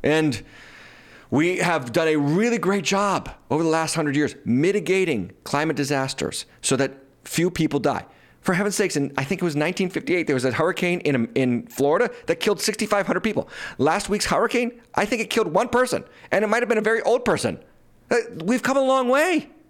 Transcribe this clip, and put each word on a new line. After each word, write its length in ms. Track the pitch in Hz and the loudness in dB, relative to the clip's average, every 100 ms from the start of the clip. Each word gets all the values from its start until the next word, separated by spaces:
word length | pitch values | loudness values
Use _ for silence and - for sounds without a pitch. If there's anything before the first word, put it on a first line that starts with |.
And 400 | 127 156 156 107 - - - - - - - - - | 2 2 2 -2 -10 -20 -20 -20 -20 -20 -20 -20 -2
we 280 | 127 170 180 | 0 2 0
have 340 | 175 160 123 | 0 0 0
done 160 | 117 160 | 0 2
a 80 | 156 | 2
really 420 | 143 170 233 233 | 2 2 2 2
great 260 | 175 202 | 0 0
job 460 | - 196 202 170 - - - | 0 0 0 -2 -4 -16 -4
over 120 | 147 | 0
the 80 | 165 | 2
last 240 | 160 160 | 2 0
hundred 220 | 165 151 139 | -2 0 2
years 180 | 147 - | 0 -2
mitigating 880 | - 123 170 202 165 190 185 120 87 - | 0 2 4 2 0 0 2 0 -4 -12
climate 320 | - 143 156 147 | -4 -2 0 -2
disasters 680 | 139 143 135 - - - - - | 0 0 -2 -4 -6 -6 -12 -8
so 140 | - 131 | -2 0
that 160 | 135 - - _ | 0 -4 -20 _
few 260 | - - 180 | -6 0 0
people 280 | 180 156 143 | 0 0 0
die. 260 | 143 113 - - - _ | 0 -2 -8 -20 -20 _
For 120 | - | -2
heaven's 200 | 180 208 | 0 0
sakes, 220 | 196 196 147 | 0 0 0
in, 160 | 139 - | -2 -4
I 60 | |
think 180 | - 180 | -4 -2
it 40 | |
was 100 | 175 | -2
nineteen 340 | 147 156 185 185 | 0 -2 -2 -4
fifty-eight, 380 | 170 - 175 156 | -4 -2 -2 0
there 80 | |
was 100 | 131 | 0
a 60 | 127 | 0
hurricane 480 | 117 160 175 180 175 | 0 0 0 -2 0
in, 280 | 147 135 113 - | 0 0 0 0
in 320 | 131 120 - | 0 0 -4
Florida 420 | - 139 175 240 - - | -2 2 2 0 -4 -4
that 140 | 165 | 0
killed 200 | 214 202 | 0 0
sixty-five 460 | - 208 208 202 190 | -2 -2 0 0 0
hundred 140 | - | -2
people. 280 | 220 - - - - - | -2 -4 -6 -12 -14 0
Last 300 | 143 185 196 | 0 0 -2
week's 180 | 202 - | -2 0
hurricane, 540 | 160 226 240 240 - - - | 0 2 0 -2 -6 -6 -4
I 100 | 202 | -2
think 160 | 240 | -2
it 80 | 220 | -2
killed 160 | - 220 | -2 0
one 220 | 175 240 | 0 0
person, 340 | 240 254 - - - - | 0 0 -2 -6 -20 -2
and 120 | 196 | 0
it 40 | 214 | 2
might 120 | 226 | 0
have 80 | 233 | 2
been 80 | 220 | 0
a 60 | |
very 200 | 208 220 | 2 0
old 220 | - 233 | 0 0
person. 360 | - 165 113 82 - _ _ _ _ | 2 0 -2 -6 -14 _ _ _ _
Uh, 60 | 240 - 156 | -2 -2 -8
we've 220 | 165 240 | 0 0
come 120 | 247 269 | 2 2
a 60 | |
long 260 | 262 262 247 | 2 2 4
way. 400 | 269 339 311 - - | 2 4 0 -2 -20